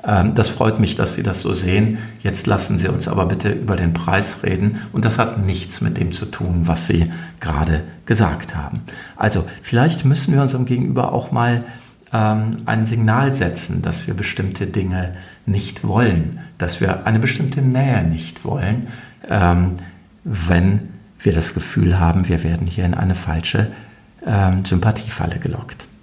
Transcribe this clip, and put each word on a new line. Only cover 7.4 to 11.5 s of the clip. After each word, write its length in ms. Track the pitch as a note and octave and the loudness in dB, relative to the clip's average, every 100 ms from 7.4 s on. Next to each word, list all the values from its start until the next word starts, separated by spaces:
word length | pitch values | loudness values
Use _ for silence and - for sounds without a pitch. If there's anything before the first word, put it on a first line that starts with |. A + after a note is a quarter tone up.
| D#2+ D2 E2 D#2 - - - | -4 0 2 0 -2 -14 -2
gesagt 500 | A2 G2 D2 - E2 | 2 2 0 -6 -8
haben. 260 | C#2+ A1 - - - - | -6 -8 -10 -16 -18 -2
Also, 280 | A2 G2 E2 - | 0 0 -4 -8
vielleicht 440 | - A#2 D3 E3 C3+ | -2 2 2 4 2
müssen 280 | D3 - | 2 4
wir 80 | C#3 | 2
unserem 220 | C#3 B2+ B2+ | 2 0 0
Gegenüber 460 | B2 B2 B2 - | 0 0 0 0
auch 200 | C3+ - | -2 -2
mal 340 | A#2 A#2+ | 0 2